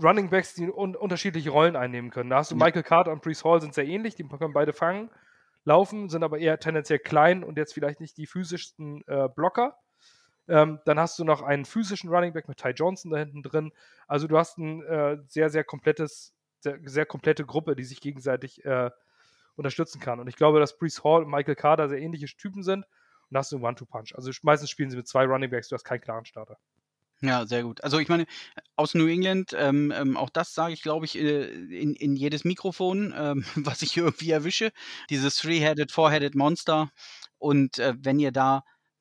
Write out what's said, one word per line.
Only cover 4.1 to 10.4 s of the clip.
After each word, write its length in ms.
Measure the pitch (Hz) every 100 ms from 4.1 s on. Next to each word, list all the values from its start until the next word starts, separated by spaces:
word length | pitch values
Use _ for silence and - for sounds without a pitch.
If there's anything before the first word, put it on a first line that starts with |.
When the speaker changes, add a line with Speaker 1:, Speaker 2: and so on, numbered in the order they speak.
Speaker 1:
die 140 | - 147
können 240 | 143 160
beide 220 | 143 151
fangen, 360 | 147 165 190 226 _ _ _ _ _
laufen, 460 | - 156 196 214 202
sind 120 | 160
aber 160 | 160 151
eher 220 | 165 156
tendenziell 380 | 160 156 147 147
klein 460 | - 151 160 180
und 120 | 165 151
jetzt 160 | 151
vielleicht 280 | - 143 151
nicht 180 | 160 -
die 80 | 151
physischsten, 760 | 180 175 175 - - 151 147 -
äh, 240 | 139 135
Blocker. 440 | - 170 - 247 - _ _ _ _ _ _